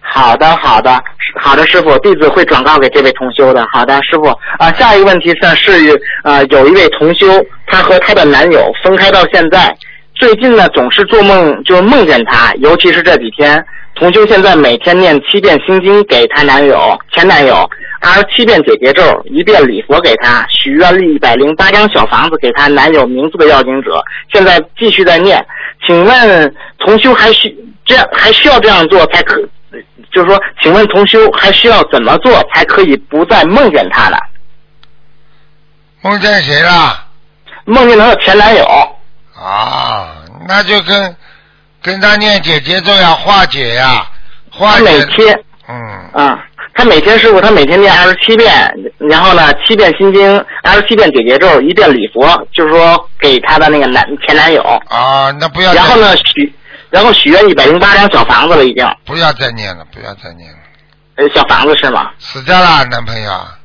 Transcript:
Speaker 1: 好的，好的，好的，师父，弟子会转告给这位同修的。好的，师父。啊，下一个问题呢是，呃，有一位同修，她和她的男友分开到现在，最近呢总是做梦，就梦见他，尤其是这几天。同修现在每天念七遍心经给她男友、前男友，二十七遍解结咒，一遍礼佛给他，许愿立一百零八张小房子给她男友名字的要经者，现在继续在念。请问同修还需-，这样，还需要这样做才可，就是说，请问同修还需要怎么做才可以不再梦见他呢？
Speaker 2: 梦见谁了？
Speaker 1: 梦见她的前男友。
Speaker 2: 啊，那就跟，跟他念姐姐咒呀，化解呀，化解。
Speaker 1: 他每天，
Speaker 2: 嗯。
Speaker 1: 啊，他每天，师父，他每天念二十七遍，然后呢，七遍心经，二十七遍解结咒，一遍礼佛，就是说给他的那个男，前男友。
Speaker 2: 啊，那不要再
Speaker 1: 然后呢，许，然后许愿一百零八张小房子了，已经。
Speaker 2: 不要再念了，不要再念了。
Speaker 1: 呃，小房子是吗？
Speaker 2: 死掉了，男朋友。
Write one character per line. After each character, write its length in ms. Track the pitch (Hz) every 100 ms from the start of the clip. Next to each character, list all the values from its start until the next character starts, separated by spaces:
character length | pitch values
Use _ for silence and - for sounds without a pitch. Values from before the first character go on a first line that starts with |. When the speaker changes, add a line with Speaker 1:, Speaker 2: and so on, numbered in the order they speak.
Speaker 1:
好 360 | - 127 127 117
的， 200 | 156 165
好 220 | 139 110
的， 220 | 113 127 - - - -
好 160 | 139 139
的， 100 | 156
师 160 | 180
父， 160 | 160 135
弟 160 | 208
子 140 | 175 151
会 160 | 160
转 180 | 165 147
告 160 | 131 151
给 100 | 135
这 120 | 143
位 80 | 135
同 140 | 127 127
修 200 | 123 135
的。 140 | 131 113
好 120 | 127
的， 100 | 120 135
师 120 | 139 156
父。 60 | 151 120 - -
啊， 120 | 165
下 200 | 165 247
一 60 | 202
个 60 | 196
问 120 | 180
题 140 | 160 165
呢 160 | 180 160
是， 440 | - 185 151 147 - -
呃， 220 | - 143 139
有 220 | 143 135
一 20 |
位 160 | 185 165
同 220 | - 151 170
修， 100 | 196 190 - - -
她 120 | 185
和 200 | 180 185
她 160 | 185
的 100 | 202
男 240 | 151 135 165
友 180 | 156 - -
分 100 | 185
开 160 | 190 196
到 160 | 190 170
现 100 | 185 170
在， 260 | 180 170 - - - -
最 180 | - 247 214
近 180 | 254
呢 140 | 226 175
总 200 | 147 123
是 100 | 202
做 160 | 202 220
梦， 420 | 202 190 165 139
就 180 | - 180
梦 240 | 190 277 175
见 180 | 131 110
他， 280 | 120 113 -
尤 160 | 139 170
其 160 | 180
是 100 | 151
这 140 | 170 156
几 120 | 117
天。 340 | - 147 151 - - - -
同 160 | 170
修 140 | 196 214
现 160 | 214
在 140 | 196 170
每 200 | 139 117
天 200 | 175 175
念 180 | 185 147
七 180 | - 202
遍 160 | 196 151
心 160 | - 185
经 240 | 185 202 208
给 200 | 123 117
她 160 | 147
男 220 | 147 135 143
友、 320 | 135 90 - -
前 140 | - 180
男 200 | 170 135
友， 220 | 139 - - - -
二 120 | 170
十 120 | 190 202
七 100 | -
遍 160 | 226 202
解 120 | 147 110
结 140 | 127
咒， 300 | 139 170 - -
一 160 | -
遍 200 | - 427 135
礼 140 | 107
佛 180 | - 147
给 140 | 175 113
他， 280 | 120 120 -
许 200 | - 139
愿 240 | 143 180 185
立 140 | 180
一 40 | 147
百 180 | 123 120
零 180 | 143
八 160 | 156 190
张 180 | 202 208
小 120 | 185 107
房 220 | 117 151
子 80 | 160
给 80 | 123
她 140 | 120 143
男 260 | 143 143
友 140 | 156 123
名 240 | 127 151
字 80 | 170
的 80 | 151
要 160 | 143
经 180 | 127 135
者， 200 | 135 85 - - -
现 120 | 208
在 160 | 190 175 156 -
继 140 | 226
续 140 | 190
在 120 | 180 165
念。 280 | 185 165 - - - - -
请 180 | 170
问 500 | 185 254 233 185 151 - - -
同 220 | - 214
修 140 | 254
还 180 | 240 220
需-， 240 | 220 220 - - - -
这 80 |
样， 100 | 254 -
还 200 | - 208
需 160 | 214 302
要 100 | 262
这 100 | 214
样 160 | 196 160
做 180 | 185 156
才 160 | 175
可， 140 | - - 135 - - 117 - _ -
就 100 | 185
是 60 | 175
说， 120 | 196 - -
请 120 | 156
问 120 | 190 214
同 180 | 180 202
修 240 | 226 220
还 220 | - 196
需 160 | 196 240
要 120 | 214 -
怎 100 | 135
么 160 | 113 160
做 240 | 254 240 -
才 120 | -
可 180 | - -
以 140 | 185 139
不 280 | - 147 170
再 180 | 220
梦 260 | 156 208 262
见 180 | 147 92
他 180 | - -
呢？ 80 | 80 - - - - _ - - - - - - - - _ _ _ _ _
Speaker 2:
梦 180 | 190 202
见 240 | 208 208
谁 180 | 143 147
了？ 440 | 170 175 151 110 - - - _ _ -
Speaker 1:
梦 240 | - 233 247
见 80 | 226
她 120 | 220
的 80 | 202
前 200 | - 196
男 200 | 208 214
友。 80 | - 131 - - - - - -
Speaker 2:
啊， 760 | 90 101 113 135 127 110 87 80 - - 175
那 140 | 196
就 180 | 196 208
跟， 340 | 165 202 196 170 - - _ _ _ _
跟 180 | - 190
他 140 | 202 208
念 240 | 214 202
姐 200 | 156 156
姐 200 | 135 185
咒 140 | 180
呀， 160 | 202 180
化 340 | 160 175 202
解 300 | 180 143 123
呀， 320 | 117 131 120 92 - - - -
化 280 | - 202 208
解。 0 |
Speaker 1:
他 60 |
每 200 | 220 151 147
天， 380 | - 220 208 - _ _
Speaker 2:
嗯。 80 | 120 113 98 90
Speaker 1:
啊， 260 | - 143 - - _ -
他 120 | -
每 160 | 233 202
天， 180 | 196 220
师 100 | 226
父， 80 | 196
他 100 | 202
每 160 | 208 139
天 120 | 175
念 140 | 202
二 140 | 180 180
十 60 | 180
七 140 | - 226
遍， 360 | 226 160 - - 95 _ 151
然 100 | 160
后 140 | 185
呢， 180 | 180 156 139 -
七 80 |
遍 180 | 220 196 156
心 160 | 196
经， 300 | 196 196 202 - -
二 120 | -
十 120 | 202 202
七 80 |
遍 160 | 220 196
解 80 | 131 113
结 80 | 131
咒， 240 | 185 151
一 140 | 135
遍 180 | 180 190
礼 160 | 127 107
佛， 100 | 113 143 170 -
就 100 | -
是 80 | 156
说 380 | 165 165 170 - -
给 220 | 143 131
他 180 | - 156
的 100 | 156
那 100 | 151
个 60 | 135
男， 200 | 127 - 143
前 120 | - 151
男 160 | 151
友。 100 | 156 - 117 -
Speaker 2:
啊， 420 | 113 127 139 135 143
那 80 | 160
不 120 | 151
要 120 | 185
再 60 | 175
Speaker 1:
然 40 |
后 160 | 180 226
呢， 160 | 214 180
许， 380 | - - 285 - - - -
然 140 | 180
后 80 | 220
许 160 | 214 -
愿 180 | 170 208
一 60 |
百 120 | - -
零 120 | 170
八 140 | 190
张 160 | 202 202
小 120 | 151
房 240 | - 123 151
子 60 |
了， 100 | 165
已 80 | 131
经。 140 | 117 127 -
Speaker 2:
不 120 | - 156
要 160 | 160
再 180 | 127 131
念 260 | 117 104 87
了， 80 | 78
不 80 | - 107
要 80 |
再 180 | 98 - 85
念 100 | 82
了。 60 | 76 _ _ _ _ _ -
Speaker 1:
呃， 120 | 143
小 80 | - 139
房 180 | 151 147
子 100 | 147
是 80 | 143
吗？ 180 | 123 - -
Speaker 2:
死 220 | - 135
掉 140 | 131 180
了， 260 | 180 156
男 200 | 127 120
朋 160 | 117 113
友。 120 | 104 95 92 -